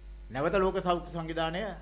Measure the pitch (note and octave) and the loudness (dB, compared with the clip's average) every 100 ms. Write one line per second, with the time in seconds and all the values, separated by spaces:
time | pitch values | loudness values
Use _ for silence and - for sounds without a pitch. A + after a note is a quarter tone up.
0 | - - - B2 E3 G3 F#3+ F3+ F3+ F3 | -16 -16 -8 -2 2 4 4 4 2 2
1 | - E3+ D#3+ D#3+ E3 F3 G#3+ E3+ | 0 -6 -4 0 0 -2 -4 -8